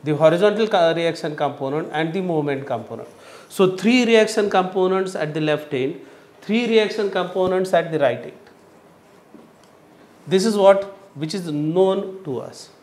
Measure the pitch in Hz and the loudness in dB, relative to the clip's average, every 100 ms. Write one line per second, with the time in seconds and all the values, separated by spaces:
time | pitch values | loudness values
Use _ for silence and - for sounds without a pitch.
0 | 143 147 160 170 208 208 220 208 165 165 | -2 4 4 6 2 2 0 2 2 2
1 | 165 160 165 151 147 139 135 147 165 151 | -2 -4 -8 -4 -4 -4 -6 -6 -4 -4
2 | 160 175 180 160 143 139 - 120 110 113 | -4 -4 -2 -2 -2 -4 -6 -8 -8 -14
3 | - - - - - - 185 185 202 254 | -16 -20 -20 -20 -20 0 0 2 2 4
4 | 240 226 220 226 202 196 185 190 185 190 | 6 4 4 0 2 2 0 0 0 0
5 | 190 - 151 156 156 147 - 135 135 170 | -2 -4 -6 -2 -2 -2 -2 -4 -4 -6
6 | - - - - - 220 233 220 208 - | -16 -20 -20 -20 -4 -2 2 2 2 -2
7 | 202 190 175 190 185 185 185 180 165 156 | -2 -2 -4 -2 0 0 2 0 0 0
8 | 139 120 - - - - - - - _ | 0 0 -8 -18 -20 -20 -20 -20 -20 _
9 | _ - _ - - _ _ _ _ _ | _ -20 _ -20 -20 _ _ _ _ _
10 | - _ - 190 220 208 196 196 - - | -20 _ -2 0 0 4 6 6 2 -14
11 | - 139 156 196 170 147 151 175 190 190 | -20 -10 -8 -8 -6 -4 -2 2 2 2
12 | 196 190 165 120 - - - - | -6 -12 -10 -10 -10 -16 -20 -20